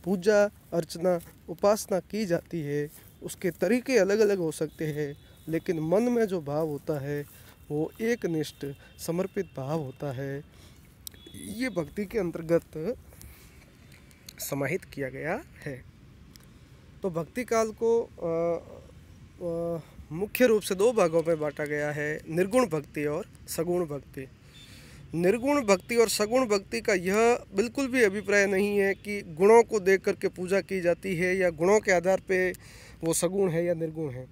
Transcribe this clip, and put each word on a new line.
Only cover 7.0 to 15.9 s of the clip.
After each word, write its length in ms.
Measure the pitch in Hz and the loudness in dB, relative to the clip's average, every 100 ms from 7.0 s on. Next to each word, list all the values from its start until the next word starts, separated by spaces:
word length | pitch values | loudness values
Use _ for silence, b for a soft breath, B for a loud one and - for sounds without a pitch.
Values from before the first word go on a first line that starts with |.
| 139 147 143 B B B - | -4 -8 -8 B B B -8
वो 200 | 151 160 - | -4 -4 -4
एकनिष्ठ 640 | 220 233 185 160 147 - 143 139 B - | -2 -2 -2 -2 -4 -8 -10 -10 B -14
समर्पित 460 | - 170 190 - 175 - | -6 -4 -4 -6 -8 -8
भाव 220 | 135 160 | -6 -6
होता 320 | 135 - 147 | -6 -8 -8
है। 320 | 127 139 139 151 B B B B - - - - - | -8 -8 -10 -14 B B B B -18 -18 -18 -20 -16
ये 340 | 95 220 254 | -14 -6 -4
भक्ति 360 | 180 147 - 202 | -4 -6 -6 -4
के 140 | 233 | -4
अंतर्गत 760 | 175 165 165 165 - 156 165 254 - B B B B B - - - - - - - - | -4 -6 0 0 0 -8 -6 -8 -12 B B B B B -20 -20 -20 -20 -20 -20 -20 -14
समाहित 460 | - 139 139 185 - | -8 -4 -4 -4 -8
किया 240 | - 135 | -10 -10
गया 340 | 135 143 214 339 - 151 | -8 -6 -6 -8 -14 -12
है। 340 | 123 - | -12 -16